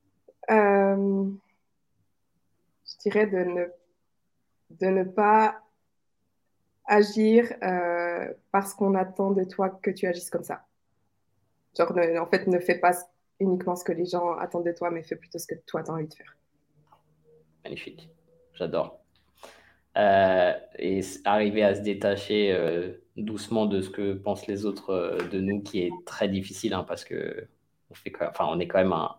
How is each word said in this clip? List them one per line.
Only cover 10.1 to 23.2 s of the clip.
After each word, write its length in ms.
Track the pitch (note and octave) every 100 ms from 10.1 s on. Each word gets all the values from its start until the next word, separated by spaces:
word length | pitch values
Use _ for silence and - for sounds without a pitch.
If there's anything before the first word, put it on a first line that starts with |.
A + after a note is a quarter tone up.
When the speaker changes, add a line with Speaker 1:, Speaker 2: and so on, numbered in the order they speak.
| F3 -
Speaker 1:
comme 140 | E3+
ça. 200 | - - - _ _ _ _ _ _ _ _ _ _ -
Genre, 160 | E3+
ne, 240 | F3+ E3+ E3
en 80 | E3+
fait, 200 | F#3+ F#3+
ne 120 | F3
fais 200 | F3+ G#3
pas 140 | F3+ F3 - _ _ -
uniquement 360 | F#3+ F3+ F#3 F3+
ce 80 |
que 80 | -
les 140 | E3 F3+
gens 280 | F3 F3 E3
attendent 280 | F3+ F3 E3+
de 60 |
toi, 180 | E3+ F3
mais 140 | E3
fais 140 | D#3+ E3
plutôt 200 | - E3+
ce 100 | -
que 80 | E3 -
toi, 160 | D#3+
t'as 100 | E3
envie 140 | D#3+ D#3
de 60 |
faire. 240 | - - _ _ _ _ _ _ _ _ _ _ _ _ _ -
Speaker 2:
Magnifique. 440 | - - - - _ _ _ _
J'adore. 460 | - E2+ E2 C#2+ - _ _ _ _ - - _ _ _ -
Euh, 560 | G#2 G2 F#2+ F#2 F2+ - - -
et 200 | F2+ G2
s-, 220 | F2+ - G2+
arriver 380 | G#2 G#2+ G#2+
à 120 | G#2 G2
se 60 |
détacher, 720 | G#2 G2 G#2+ G2+ - G#2+ G2+
euh, 400 | F#2 E2 E2+ F2+ - _
doucement 480 | -